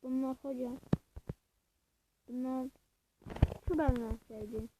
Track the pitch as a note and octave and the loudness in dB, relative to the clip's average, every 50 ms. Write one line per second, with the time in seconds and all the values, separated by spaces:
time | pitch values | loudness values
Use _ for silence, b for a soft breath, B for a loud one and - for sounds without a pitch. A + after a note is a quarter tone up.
0 | - C4 B3+ C4 C4 C4 C4+ C4 _ C#4 C4+ B3 B3+ B3 A#3+ C4+ - - - - | -4 0 0 0 0 0 -2 -4 _ -6 -4 -4 -4 -4 -6 -10 2 2 2 2
1 | _ _ _ - - - - _ _ _ _ _ _ _ _ _ _ _ _ _ | _ _ _ -20 -14 -14 -14 _ _ _ _ _ _ _ _ _ _ _ _ _
2 | _ _ _ _ _ _ A#3 B3+ B3+ B3+ C4 C4 C4 C4+ - _ _ _ _ _ | _ _ _ _ _ _ -6 -6 -4 -2 -2 -4 -4 -6 -10 _ _ _ _ _
3 | _ _ _ _ - - - - - - - - - - F4+ D#4 D#4 C#4 B3+ A#3+ | _ _ _ _ -14 -12 4 4 4 4 4 -6 -2 0 2 4 4 4 4 2
4 | A#3 A3 A3 A3+ - _ A3+ A3 G#3+ G#3+ A#3 A3 A3 A#3 _ _ | 0 -4 -6 -6 -8 _ -12 -10 -10 -8 -6 -8 -8 -8 _ _